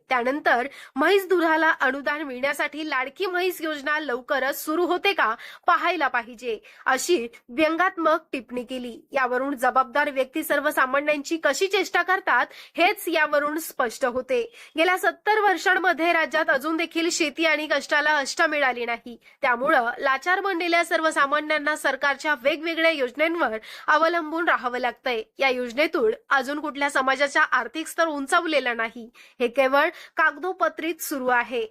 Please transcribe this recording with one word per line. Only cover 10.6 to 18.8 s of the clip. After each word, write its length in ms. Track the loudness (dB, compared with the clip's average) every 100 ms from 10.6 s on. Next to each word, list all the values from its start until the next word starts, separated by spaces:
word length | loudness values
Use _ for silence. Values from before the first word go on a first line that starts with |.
| 0 0 2 2 0 -2 -4 -2
कशी 300 | 0 0 0
चेष्टा 340 | 0 0 0
करतात, 440 | 0 0 2 0 0 -6 -8 0
हेच 260 | 2 2 -2
यावरून 500 | 0 2 0 0 -4
स्पष्ट 460 | -6 -2 -2 -2 -4
होते. 360 | -2 -2 -2 -4 -10 -6 0
गेल्या 200 | 2 2
सत्तर 420 | 0 0 0 2
वर्षांमध्ये 720 | 4 2 2 2 2 2 2
राज्यात 360 | 2 0 0 2
अजून 280 | 0 0 -2
देखील 320 | -2 -2 0
शेती 360 | 0 -2 0 2
आणि 220 | 2 0
कष्टाला 500 | -2 0 2 2 0
अष्ट 240 | 0 0
मिळाली 440 | 0 2 0 0